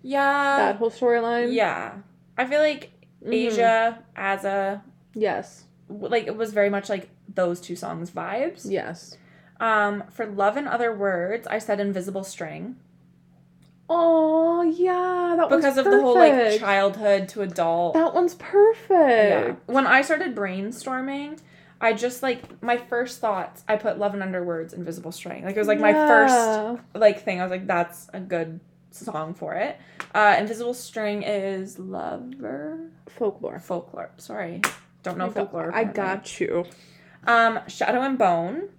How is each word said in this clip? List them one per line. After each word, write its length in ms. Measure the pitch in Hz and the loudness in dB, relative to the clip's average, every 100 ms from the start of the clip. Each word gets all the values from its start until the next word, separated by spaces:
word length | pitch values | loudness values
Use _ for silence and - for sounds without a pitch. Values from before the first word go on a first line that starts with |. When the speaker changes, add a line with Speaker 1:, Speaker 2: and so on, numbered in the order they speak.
Speaker 1:
Yeah. 540 | 262 277 277 285 277 277 | -4 0 2 2 2 2
Speaker 2:
That 200 | 202 202 | 2 0
whole 140 | 233 | -2
storyline. 600 | - 247 233 233 233 240 | 0 2 2 2 0 0
Speaker 1:
Yeah. 400 | 254 190 87 104 190 - _ _ - | 0 0 -2 -8 -12 -20 _ _ -6
I 80 | 254 | -2
feel 140 | 294 | 2
like 300 | 302 294 - _ _ _ | 2 0 -12 _ _ _
Speaker 2:
Mm-hmm. 100 | - | -4
Speaker 1:
Asia, 640 | 247 240 220 226 226 226 233 - - | 0 0 2 4 4 0 -4 -16 -6
Azza, 640 | 196 196 196 196 196 202 - _ _ | -4 -2 -2 -2 -2 -6 -12 _ _
Speaker 2:
Yes. 520 | - 208 101 190 - _ _ _ | -2 -2 -2 -6 -18 _ _ _
Speaker 1:
w-, 220 | 208 208 | -12 -2
like, 160 | 233 - | -2 -2
it 80 | 214 | -6
was 160 | 220 | -4
very 160 | 208 202 | 0 2
much, 180 | 202 196 | 0 -4
like, 220 | 196 - _ - | -8 -8 _ -10
those 280 | 190 180 175 | -2 -2 -2
two 160 | - 170 | -8 -10
songs' 340 | - 165 170 | -8 -10 -10
vibes. 520 | 170 170 208 302 - | -8 -6 -4 -6 -6
Speaker 2:
Yes. 540 | - 190 - 170 - - _ _ _ _ | -6 -6 -6 -12 -18 -20 _ _ _ _
Speaker 1:
Um, 440 | 226 214 208 202 - | 0 2 0 -2 -10
for 140 | - | -10
Love 320 | 220 196 202 233 | -8 0 0 0
and 100 | 285 | -4
Other 240 | 233 233 | -2 -2
Words, 520 | 214 196 180 180 226 226 | -2 -2 -2 -2 -6 -4
I 100 | 220 | -6
said 220 | 220 202 | -4 -2
Invisible 440 | 202 190 185 190 | -2 -4 -6 -8
String. 520 | 190 - 165 151 196 254 _ _ _ _ _ _ _ _ _ _ _ | -10 -12 -12 -10 -12 -14 _ _ _ _ _ _ _ _ _ _ _
Speaker 2:
Oh, 760 | 339 330 320 311 320 330 339 | 2 4 6 4 4 4 2
yeah, 720 | 339 339 370 359 359 359 349 339 | 2 2 2 2 0 0 0 2
that 140 | 330 | 4
one's 120 | 330 | 4
Speaker 1:
Because 120 | 285 269 | 4 2
of 80 | |
the 160 | 269 403 | 4 6
whole, 140 | 262 | 6
like, 180 | 359 330 | 8 8
Speaker 2:
perfect. 280 | 269 226 214 | 8 4 2
Speaker 1:
childhood 680 | 214 196 202 196 214 196 190 | 2 2 2 0 2 2 0
to 120 | - | -6
adult. 520 | 190 170 165 170 175 | -6 -2 0 2 2
Speaker 2:
That 200 | 311 330 | 2 2
one's 200 | 339 349 | 2 0
perfect. 560 | - - 403 415 453 - | -2 0 6 6 6 2
Speaker 1:
Yeah. 640 | 359 294 233 208 202 226 - - | 6 6 6 6 4 0 -6 -2
When 200 | 254 254 | 0 4
I 160 | 254 | 4
started 340 | 277 302 349 220 | 4 -2 -2 -4
brainstorming, 1040 | 196 185 202 254 - 262 262 277 294 311 - - - _ | -6 -6 -8 -10 -8 -6 -6 -8 -10 -14 -20 -20 -20 _
I 140 | 233 | -2
just, 280 | 214 240 254 | 0 -4 -4
like, 400 | 269 247 - - | -6 -6 -10 -10
my 140 | 233 240 | -4 -4
first 440 | 240 240 247 - | -2 -4 -4 -4
thoughts, 440 | 226 190 165 - - | -4 -2 -6 -14 -4
I 100 | 214 | -2
put 220 | 214 - | -2 -2
Love 160 | 202 | -4
and 80 | 196 | -4
Other 220 | 190 185 | -6 -6
Words, 280 | 175 165 165 | -4 -6 -8
Invisible 360 | 175 170 165 165 | -10 -12 -12 -14
String. 320 | 175 180 - | -14 -14 -10
Like, 120 | 180 196 | -6 -4
it 20 | |
was, 80 | 208 | 0
like, 140 | 208 | 2
my 100 | 208 | 4
Speaker 2:
Yeah. 840 | 254 302 - 269 247 226 214 214 240 | 4 6 6 8 4 4 0 -2 -8
Speaker 1:
first, 60 | - | -10
like, 280 | - 214 208 | 4 4 4
thing. 180 | - 185 | -4 -4
I 40 | |
was 60 | 185 | -4
like, 160 | 185 190 | -6 -2
"That's 400 | 175 175 - - | -2 -2 -6 -16
a 80 | 190 | -16
good 400 | 185 175 165 165 _ _ _ | -6 -6 -6 -10 _ _ _
song 420 | - - 156 156 | -16 -10 -8 -10
for 200 | 180 160 | -10 -8
it." 220 | 160 254 - - - - | -6 -6 -8 -20 -20 -6
Uh, 220 | 214 208 196 | 4 6 6
Invisible 360 | 208 220 240 | 2 -4 -6
String 480 | 247 - 226 214 208 | -8 -10 -6 -4 -4
is 540 | 202 208 196 190 190 190 | -4 -4 -4 -6 -10 -14
Lover? 1000 | 185 190 - - 247 269 226 269 302 320 330 _ - | -12 -10 -8 -10 -12 -14 -12 -10 -10 -12 -16 _ -20
Speaker 2:
Folklore. 500 | - 220 196 - - | -6 -6 -4 -12 -12
Speaker 1:
Folklore. 520 | - 175 175 - - _ | -10 -10 -10 -16 -16 _
Sorry. 420 | - 214 175 170 208 - _ _ | -16 -10 -10 -6 -6 -8 _ _
Don't 160 | 185 175 | -10 -6
know 60 | |
Speaker 2:
I 40 | 180 | -6
got, 60 | |
Speaker 1:
folklore, 400 | 202 196 170 165 | -4 -6 -6 -4
Speaker 2:
I 60 | 196 | -2
Speaker 1:
apparently. 140 | 220 | -2
Speaker 2:
got 460 | 208 190 196 - - | -2 -4 -4 -8 -6
you. 240 | 175 170 175 - - - _ - - | -2 -2 -4 -14 -20 -20 _ -8 2
Speaker 1:
Um, 320 | 233 226 226 - | 4 4 0 -10
Shadow 360 | - - 247 | -4 0 0
and 140 | 269 262 | 0 2
Bone. 500 | 202 170 170 277 392 | 2 2 -2 -6 -10